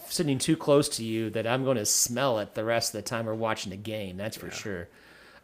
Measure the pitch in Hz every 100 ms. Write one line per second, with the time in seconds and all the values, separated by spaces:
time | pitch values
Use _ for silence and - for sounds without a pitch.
0 | - - 151 131 - 156 - 143 143 -
1 | 113 110 110 110 110 131 135 123 104 -
2 | - 120 135 110 101 117 110 117 - 107
3 | 104 113 113 110 110 107 101 98 107 107
4 | 98 90 110 - - - 110 90 85 -
5 | - - - -